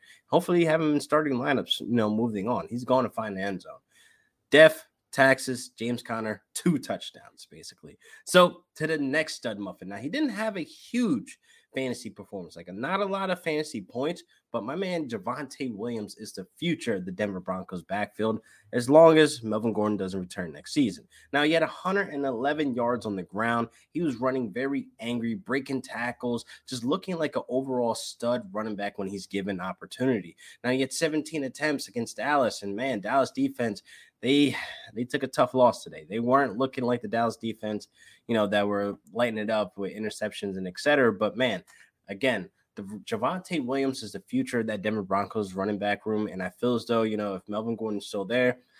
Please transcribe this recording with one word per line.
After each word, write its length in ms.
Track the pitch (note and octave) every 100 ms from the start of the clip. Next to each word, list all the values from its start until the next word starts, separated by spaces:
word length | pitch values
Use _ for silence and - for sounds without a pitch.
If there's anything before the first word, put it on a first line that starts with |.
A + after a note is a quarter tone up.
| - - _
Hopefully 320 | D3 F3+ F3
you 80 | E3
have 140 | D#3
him 120 | D#3
in 60 | D3
starting 340 | - D3+ D3+
lineups, 460 | B2+ C#3 C3 F2+ -
you 160 | - A#2+
know, 140 | G#2+
moving 380 | G#2+ A#2 G#2+ G2
on. 180 | A#2 E2
He's 160 | A#2+
going 220 | B2 B2+ A#2+
to 40 |
find 260 | - A2 G2
the 60 |
end 200 | G2 F#2
zone. 180 | - C#2 _ _ - _ _ _ _
Death, 340 | C#3+ D#3 D#3 - _ _
taxes, 580 | - C3+ C3 - B2 -
James 340 | - A#2 A#2+
Conner, 400 | - A2+ A2 G#2 _
two 240 | - F3 D3+
touchdowns, 680 | - G2 - - - _ -
basically. 480 | D#2 D#2+ - - - - - -
So 400 | F3+ F3+ C3 _ -
to 100 | D#3
the 120 | D#3
next 380 | C#3 D3 D#3 -
stud 220 | A#2+ G2+
muffin. 300 | G2 F2+ F#2
Now, 100 | G2+
he 120 | B2+
didn't 200 | B3 D4+
have 280 | G3 A3 G3
a 40 |
huge 800 | D3+ - - A#3+ A#3+ B2+ - - _ - _ -
fantasy 340 | C3 A#2+ A2
performance. 460 | - G2 G2+ E2+ -
Like, 180 | E2+
not 280 | F#2+ C3+ F#3+
a 40 | G3+
lot 240 | G3 F#3+
of 140 | F3+
fantasy 380 | - D3+ D#3 A#2
points, 420 | F#2 A#2+ C#3+ F3 - _ _
but 120 | D3
my 120 | A2 D#3
man 320 | F#3+ F3 D3
Javonte 680 | A2+ F#2 B2+ C#3 - C3 G#2
Williams 400 | A#2 A#2 G#2 -
is 180 | G#2+
the 140 | - F#2 _
future 380 | F3 D#3 - G2+
of 100 | F#2
the 60 |
Denver 300 | F#2 G#2 F#2+
Broncos 420 | F2+ F#2 F#2 F#2
backfield 560 | - G2 G#2 - G#2+ A2+ - - _
as 160 | B2 A#2+
long 280 | D3+ E3 D#3
as 260 | D3+ B2+
Melvin 300 | A2+ A2 A2+
Gordon 240 | G#2 G#2+ G#2
doesn't 220 | F#2+ F#2+
return 340 | F2+ - F2+
next 200 | D2 -
season. 320 | - B2 F2+ - - -
Now, 100 | C#3
he 80 | D3+
had 100 | E3
a 60 | D#3
hundred 420 | - F3+ G3 F#3
and 160 | D3 C#3
eleven 480 | A#2+ C#3 D3+ D3
yards 320 | A#2+ A#2+ B2 A2
on 100 | G2
the 80 |
ground. 440 | F2+ G2 A2+ A#2 A#2 - _
He 100 | D3+
was 140 | E3+ A#2
running 360 | C3 C3 A#2
very 360 | G2 C#3 C#3 - _
angry, 360 | A2+ A#2+ A#2 A2
breaking 480 | F#2+ C3 C3+ C3
tackles, 600 | - A2+ A#2+ A#2+ B2 A#2+ - - -
just 160 | B2+
looking 340 | A#2+ F3 F#3+ F3
like 180 | D3+ B2+
an 80 | -
overall 440 | B2+ C3+ B2+ A#2
stud 540 | A2 - - A#2 A#2+ G#2
running 240 | G2 A2 G2+
back 220 | G2+ -
when 120 | G2
he's 180 | G2 F#2
given 320 | G2 G2 F#2+
opportunity. 760 | F2+ F#2 F#2 - B2+ A#2 F2 - - -
Now, 80 | A#2+
he 80 | C3
had 140 | C3+
seventeen 500 | - E3 D#3 D3+ D#3+
attempts 460 | C3+ - D3+ C#3 -
against 280 | A#2+ A#2 -
Dallas, 460 | A#2+ D3 A#2+ -
and 120 | G2+ G2+
man, 260 | C3 A#2
Dallas 300 | F#2+ C3+ B2+
defense, 520 | - C3+ C3+ A#2+ G2 - - - _
they, 340 | A#2+ C#3+ C#3+ - - - - -
they 80 |
took 180 | B2 C#3
a 60 | C3
tough 260 | - C3
loss 300 | C3 B2 A2+
today. 240 | - E2+ D#2
They 100 | G#2+
weren't 380 | A#2 C3+ C3+ G2+
looking 280 | C3+ C3+ A#2+
like 160 | A#2+
the 60 | G#2+
Dallas 280 | A2+ A#2 A2
defense, 540 | A2+ G#2+ G#2+ G#2+ - _ - - -
you 60 |
know, 140 | A2+ G#2
that 180 | G#2 G2+
were 320 | G2+ G2+ G2 _
lighting 240 | G2+ A#2+ A2
it 140 | G#2+
up 260 | A2 G2 -
with 160 | F#2+
interceptions 640 | G2 G#2+ - G#2+ - G2+ F#2+
and 100 | F#2
et 120 | F2+
cetera. 340 | C#3+ D3 B2
But 240 | G2+ G#2+ G#2
man, 260 | B2+ F#2+ - - - _ -
again, 420 | G2+ C3 A2 F2 _ _ -
the 80 | G2 G#2 -
Javonte 580 | A2 B2 E3+ - F3
Williams 380 | B2 C3+ C3+ C3
is 120 | A2
the 80 | G2
future 400 | - B2+ B2+ B2
of 60 | A2
that 140 | G#2+
Denver 220 | G2 A2
Broncos 500 | F#2+ G2 G2 A2 G2+
running 240 | F#2 G2 G#2
back 300 | G2+ G2+ A2
room, 200 | G#2+ G#2
and 140 | F#2
I 80 | F#2
feel 240 | - B2
as 120 | A#2+ -
though, 180 | A#2
you 140 | A2+ G#2+
know, 180 | G#2 F#2+
if 120 | -
Melvin 280 | G#2 A2+ A2
Gordon's 320 | A2 G2+ -
still 180 | G#2 F#2+
there, 340 | A#2+ B2+ B2 _ _